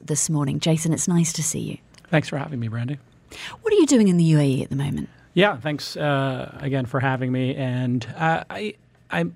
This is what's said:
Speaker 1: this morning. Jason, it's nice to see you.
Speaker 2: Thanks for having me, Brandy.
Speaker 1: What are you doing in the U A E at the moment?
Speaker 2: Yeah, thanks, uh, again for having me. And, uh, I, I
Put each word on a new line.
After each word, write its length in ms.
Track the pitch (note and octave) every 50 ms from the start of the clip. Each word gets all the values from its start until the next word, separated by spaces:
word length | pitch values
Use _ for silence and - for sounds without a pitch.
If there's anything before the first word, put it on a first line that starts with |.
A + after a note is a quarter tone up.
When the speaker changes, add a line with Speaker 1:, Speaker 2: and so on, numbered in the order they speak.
| -
Speaker 1:
this 240 | - D3+ C#3 - -
morning. 320 | D#3 C#3+ C#3+ C#3 C#3+ D3
Jason, 320 | - E3 D#3+ D#3+ - E3
it's 160 | D#3+ - - F#3+
nice 240 | F3 E3+ E3 D#3
to 100 | - E3
see 180 | D3+ - - -
you. 180 | D#3+ - - - _ _ _ - - -
Speaker 2:
Thanks 180 | F3 D3+ - -
for 80 | -
having 240 | C3+ C#3+ D#3 D3 A#2+
me, 80 | A#2 A2+
Brandy. 300 | A2 A#2+ A#2+ B2+ D3 C#3 - _ _ _ _ - - - - - - -
Speaker 1:
What 100 | - A4
are 40 | G#4+
you 100 | G#4 D#4+
doing 220 | - D4 A#3 G#3+ F#3+
in 100 | F3 F3
the 60 | E3
U 140 | E3 D#3 D3+
A 80 | D3
E 160 | C#3 C3 C#3
at 60 | - -
the 80 | C#3+
moment? 320 | C#3 C#3+ C#3+ C#3+ D3+ - - - - - _
Speaker 2:
Yeah, 240 | - F3 G3 G#3 F3
thanks, 400 | A#2 A2 D#3 D3+ C#3 - - -
uh, 600 | E3 D#3 D3 C#3+ C#3 C3+ C3+ C3 B2+ B2+ - - -
again 240 | C#3+ C3+ C3+ C3+ B2+
for 160 | A#2 - C3+
having 320 | C3 C3+ C3 B2 C3 B2+
me. 220 | B2+ B2+ C3 B2+ C3+
And, 520 | C#3+ C3+ B2+ B2 B2+ B2+ B2 B2 B2 - - -
uh, 280 | D#3+ D#3+ E3 E3 - - -
I, 240 | - - G#3+ G#3 - _ _ _ _ _ _ -
I 160 | E3+ E3+ E3+ E3+ E3+